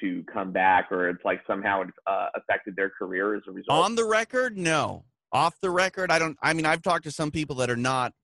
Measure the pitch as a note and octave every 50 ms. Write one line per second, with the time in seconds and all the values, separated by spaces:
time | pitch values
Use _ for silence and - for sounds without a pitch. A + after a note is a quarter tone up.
0 | - F#2+ F2+ F2 - - - A2 G2 F#2 F2+ F#2 F#2 F#2 F#2 F2+ F2 - G2 F2+
1 | F2+ F2 F2+ F2 - G2+ F#2 F#2 - - G#2 G2 G2+ G#2 G2 F#2+ F#2 F2+ - _
2 | _ G2 G2 F#2+ F#2 G2 - - - - G2+ G2 - G#2+ F#2 F#2 G2 G2 - -
3 | G#2 F2+ F#2 F#2 G2 G#2 G#2+ G2+ - - F#2+ F#2+ - - C#3 D3+ F3 G3+ A#3 A3+
4 | A3+ G#3+ A3 G#3+ A3+ - - B3+ B3+ B3+ G#3+ F#3+ F3 E3 D#3+ D3+ B2+ G#2 G2+ -
5 | - _ _ _ _ _ - B2+ D3+ E3 E3 _ - F#3 F3 F3+ F#3 F#3+ - -
6 | F#3 F3 D#3+ E3 E3 D#3+ D#3 - - D3 D#3+ D#3+ D#3 D#3 E3 E3+ E3 F#3+ F3 E3+
7 | - D#3 C#3 - D#3+ D3+ C#3 E3+ D3+ C#3 D3 B2+ B2+ A#2+ B2 A#2 A#2+ C3 C3 C3
8 | B2 A2+ - _